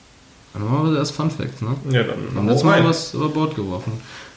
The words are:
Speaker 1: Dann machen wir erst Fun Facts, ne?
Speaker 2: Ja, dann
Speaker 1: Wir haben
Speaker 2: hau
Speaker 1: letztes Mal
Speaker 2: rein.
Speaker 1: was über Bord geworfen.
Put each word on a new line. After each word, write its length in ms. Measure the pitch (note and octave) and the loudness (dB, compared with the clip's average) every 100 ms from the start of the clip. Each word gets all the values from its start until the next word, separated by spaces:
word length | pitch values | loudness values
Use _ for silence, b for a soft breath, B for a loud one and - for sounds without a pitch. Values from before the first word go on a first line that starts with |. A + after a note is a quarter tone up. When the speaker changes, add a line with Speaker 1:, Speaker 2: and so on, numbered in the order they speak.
| - - - - - | -20 -20 -20 -20 -14
Speaker 1:
Dann 120 | G2+ | -6
machen 280 | G#2 C#3+ D#3+ | 0 2 2
wir 60 | D#3 | 2
erst 140 | D#3 | 0
Fun 180 | - D#3 | -2 -2
Facts, 320 | - - - | -2 -6 -6
ne? 80 | A2+ C3+ C#3 | -6 -4 0
Speaker 2:
Ja, 120 | B2 | 0
dann 140 | G#2+ - | 0 -4
Speaker 1:
Wir 80 | - G2 | -6 0
haben 100 | G#2 | 2
Speaker 2:
hau 40 | |
Speaker 1:
letztes 140 | C3+ | 4
Mal 140 | D#3+ E3 | 6 6
Speaker 2:
rein. 60 | E3 | 6
Speaker 1:
was 280 | D#3+ - | 2 -2
über 140 | - D3+ | -2 -2
Bord 280 | D#3 D#3 A2 | 0 -2 -2
geworfen. 360 | F#2+ F#2 A2+ A2+ B B B | -6 -6 -6 -8 B B B